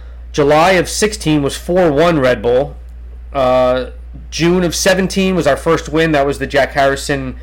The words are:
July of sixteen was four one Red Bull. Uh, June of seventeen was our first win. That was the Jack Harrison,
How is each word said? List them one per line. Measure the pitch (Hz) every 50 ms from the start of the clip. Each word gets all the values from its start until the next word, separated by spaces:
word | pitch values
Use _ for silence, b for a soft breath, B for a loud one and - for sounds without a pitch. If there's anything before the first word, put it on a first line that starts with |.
| B B B B B -
July | - 151 143 143 147 156 165 185 190
of | 180 151
sixteen | - - - 214 208 208 - - 156 151 147
was | 139 135 -
four | - - - 175 185 180 165
one | 139 147 165 175 170 151
Red | 127 127 123 110
Bull. | 101 120 123 127 147 147 - - - - - - - - - - - - -
Uh, | 139 131 127 127 127 127 127 127 127 123 117 - - - - - - - -
June | - - 156 170 175 185 180
of | 165 -
seventeen | - - 196 190 185 196 175 - 196 190 190 185
was | 175 147
our | 143 135
first | - - 165 160 - - -
win. | 143 156 160 165
That | 151 139 139
was | 143 139 117
the | 135
Jack | 123 139 143 131 - -
Harrison, | 143 139 139 139 139 - - 143 139 131 127 123 B